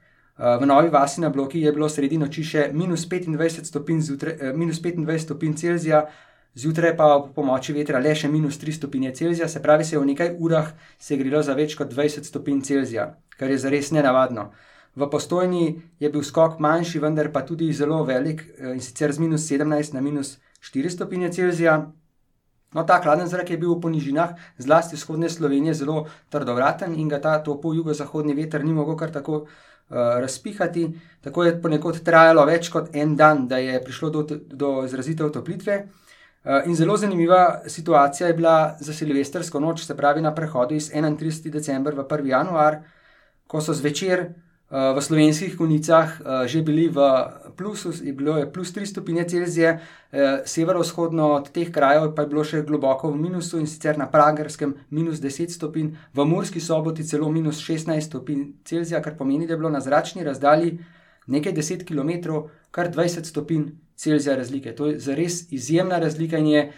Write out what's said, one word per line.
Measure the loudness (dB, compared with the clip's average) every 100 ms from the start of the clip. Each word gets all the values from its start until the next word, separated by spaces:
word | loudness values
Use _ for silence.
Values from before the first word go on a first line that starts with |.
| _ _ _ _
Eh, | 0 2
v | 6
Novi | 6 6
vasi | 4 2 0
na | -2
Bloki | -2 -2 0
je | 0
bilo | 2 0
sredi | 0 0 0
noči | -2 -4
še | -2 0 0
minus | 0 -2 -2 -4
petindvajset | -4 -4 -2 -2 -2 -8
stopinj | -8 -2 -2
zjutraj, | -2 -4 -6 -6
eh, | -6
minus | -2 -2 -2
petindvajset | -4 -4 -2 -2 -4
stopinj | -4 -4
Celzija, | -2 -2 -2 4 2 2 -8 -20 _ _ -6
zjutraj | -4 2 2 6
pa | 6 6
ob | 2 -4
pomoči | 0 0 -2
vetra | -4 -2 0
le | 2 2
še | 2
minus | 0 0 -2
tri | -8
stopinje | -6 -6 -2 -4 -2
Celzija, | -2 0 -2
se | -2
pravi, | 4 4
se | 4 0
je |
v | 0
nekaj | 0 -2 0
urah | 2 2 0 -8 -20 _
segrelo | -4 -2 0 0
za | 0
več | 0 -2 -2
kot | -6
dvajset | 0 -2 -2 -8
stopinj | -8 -2 -2 0
Celzija, | 0 0 -4 -6 -8 _ _
kar | -2
je | -2
zares | 0 -2 0 2
nenavadno. | 4 4 2 0 -10 -14 _ -20 _ -6
V | -2
Postojni | -2 -2 0 0 0 0 -2 -12 _
je | -2
bil | -2 -2
skok | 2 2 4
manjši, | 0 2 0 -2
vendar | -2 0 0
pa | -2 -4
tudi | -4 -2
zelo | 0 0 0
velik, | 0 0 -2 -6 -10 -14
eh, | -10
in | -8
sicer | -10 -2 -2
z | 0
minus | 0 0 0
sedemnajst | 0 2 0 -2
na | -4
minus | -4 -4 -6 -12 _ _
štiri | -8 -4 -4
stopinje | -6 -6 -4 -4
Celzija. | 0 0 2 4 4 0 -12 _ _ _ _ _ _ _
No, | -6 4
ta | 4
hladen | 6 2 2
zrak | -4 -4
je | -2
bil | 0 0
po | 0
nižinah, | -2 -2 0 -2 -4 -20 _
zlasti | 4 4 4 -8
vzhodne | -8 -4 -4
Slovenije, | -2 0 2 0
zelo | -2 -2 -4 -6 -14 _
trdovraten | -6 -2 0 0 0 -4 -4
in | -2
ga | -2
ta | 0 0
topel | -2 -4 -2
jugozahodni | -2 -2 -4 -4 -4 -2 -2
veter | -4 -4 -2
ni |
mogel | 0 -2 -4
kar | -6
tako, | -8 -4 -6 -6 -20 -20 _ _
eh, | -2
razpihati. | 0 0 -2 -8 -10 -4 -4 -2 -4 -4 -16 _
Tako | -8 2
je | 2 2
ponekod | 0 0 0 -4
trajalo | 2 6 8 8 6
več | 4 0
kot | -4 -4
en | -2 -2 6
dan, | 6 6 0
da | -2
je | 0 -2
prišlo | -4 -6 -4
do | -4
t-, | -4 -8 -12
do | -4 -2 -2 -4
izrazite | -6 -4 -2
otoplitve. | -2 -4 -8 -8 -2 -4 -4 _ _ _ _ _
Eh, | 0 0 2
in | 2
zelo | 2 2
zanimiva | 0 2 6 8 6 4 -8
situacija | -10 2 4 4 2 0
je |
bila | 2 6 6 4 -2
za | -12
silvestrsko | -6 -2 0 -2 -4 -6 -2
noč, | -2 -4
se | -6 0
pravi | 2 2
na | 0 -2
prehodu | -4 -2 0 -2
iz | -4
enaintridesetega | -2 -2 -2 -4 -6 -6 -6
december | -4 -2 -2 -4
v | -4
prvi | -4 0
januar, | 0 2 4 2 2 -8 _ _ _ _ _ _
ko | -6
so | -2
zvečer, | -2 -2 -2 0 0
eh, | -2 -10 _ _ _ 0 2 2
v |
Slovenskih | 2 4 6 4 -2 -2
Konjicah, | 0 2 6 6 6 -4
eh, | -4 -2 0
že | 0
bili | 2 2 2
v | 4 6 6 2 -6 -20 -10
plusu, | -10 -8 -8
je | -8 -8
bilo | -4 -2 0
je | -2
plus | -6 -10
tri | -8 -8
stopinje | -8 -4 -4 -2
Celzija, | -2 -2 2 2 2 -6 -20 _
eh, | 0 2 2 -4
severovzhodno | -2 0 2 0 -2 -2 2 2
od | 2 -2
teh | -6 -4
krajev | 2 4 4 2 -2
pa |
je | -2
bilo | -2
še | -2 -4
globoko | -2 0 0 0 -2
v | -2
minusu, | -4 -4 -6 -4
in | -4
sicer | -4 -4 -2
na | 2
Pragerskem | 4 6 4 -4 -4 -6 -6 -8
minus | -4 -2 -2
deset | -6 -6 -6
stopinj, | -6 -6 -4 -4 -6 -10
v | 0 2
Murski | 2 -2 -6
Soboti | -2 0 0 -4
celo | -4 -2 0
minus | 0 -2 -4
šestnajst | -4 -6 -2 -4 -4
stopinj | -10 -6 -6 -6 -12
Celzija, | -6 -6 -2 -4
kar | -6 -6
pomeni, | -2 -2 -2
da |
je | -2
bilo | -2
na | -4
zračni | 0 0 0 -6
razdalji | -6 0 4 4 2 -4 -14 _ _ _ -4
nekaj | -2 0
deset | -2 -4 -6 -4
kilometrov | -4 -2 -4 -4 -4 -6 -18 _
kar | -4 -4
dvajset | 0 0 -2 -8
stopinj | -8 -2 -2 -2 -8 _ -8
Celzija | 0 2 2 -2
razlike. | -2 -8 -8 -6
To | -4
je | -4
zares | -4 -2 -2 -4 -8
izjemna | -10 0 0 2 0
razlika | -2 -2 -2 0
in | 4
je | 4 2